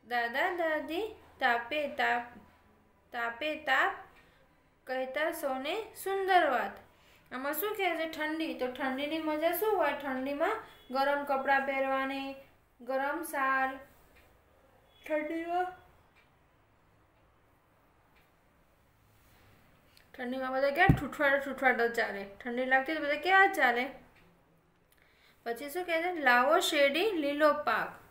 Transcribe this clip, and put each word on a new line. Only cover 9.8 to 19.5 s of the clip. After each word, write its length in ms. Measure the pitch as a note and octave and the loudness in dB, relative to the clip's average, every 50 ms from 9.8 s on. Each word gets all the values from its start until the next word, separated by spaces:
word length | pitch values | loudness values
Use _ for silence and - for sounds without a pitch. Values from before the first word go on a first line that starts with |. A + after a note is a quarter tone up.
| D#4+ C#4+ C#4 | 2 0 0
ઠંડીમાં 580 | - C#4 C#4+ C4 B3+ C4 C#4 C#4+ C#4+ D#4+ F#4+ A4 A4 - - - - - - | -2 -6 -6 -6 -4 -4 -6 -2 -2 0 -2 -2 -4 -8 -14 -20 -20 -16 -6
ગરમ 340 | B3 C4+ C#4 C#4+ C#4+ C#4+ C#4+ | -2 0 0 2 0 -2 0
કપડાં 420 | - C#4 B3+ C4 C#4 C#4 C4+ C4+ | -2 -2 -2 2 2 2 2 2
પહેરવાની, 680 | C#4 C4+ C4+ C4+ C4+ C4+ C4+ C4+ C4+ C#4 C4+ C4+ C4+ C4+ C4+ - - _ _ _ _ _ _ | 0 -2 0 0 0 0 -2 -2 -2 -4 -6 -8 -10 -10 -14 -18 -20 _ _ _ _ _ _
ગરમ 420 | B3 A#3 C4+ C4 C4+ C#4+ D4+ E4 E4 | -10 -6 -4 -2 -2 -2 -4 -4 -6
શાલ. 560 | - - C#4+ C4+ C4+ C4+ C4+ C4+ C4 C#4 C#4 - - - _ - - _ - - _ _ _ _ _ _ _ _ _ _ _ _ _ _ _ - | -6 -4 -2 0 0 2 0 0 -2 -4 -8 -14 -20 -20 _ -20 -20 _ -20 -20 _ _ _ _ _ _ _ _ _ _ _ _ _ _ _ -8
ઠંડીમાં, 680 | - D#4 D4+ D4+ D4+ D#4+ E4 E4 E4+ E4+ F4+ F4+ F#4 F4+ - - - - _ _ _ _ _ _ _ _ _ _ _ _ _ _ _ _ _ _ _ _ _ _ _ _ _ _ _ _ _ _ _ _ _ _ _ _ _ _ _ _ _ _ _ _ _ _ _ _ _ _ _ _ _ _ _ _ _ _ _ _ _ _ _ _ - _ - - - - - | -4 -2 -2 -2 -2 -6 -6 -6 -4 -2 -2 -2 -4 -6 -14 -20 -20 -20 _ _ _ _ _ _ _ _ _ _ _ _ _ _ _ _ _ _ _ _ _ _ _ _ _ _ _ _ _ _ _ _ _ _ _ _ _ _ _ _ _ _ _ _ _ _ _ _ _ _ _ _ _ _ _ _ _ _ _ _ _ _ _ _ -20 _ -20 -20 -20 -20 -20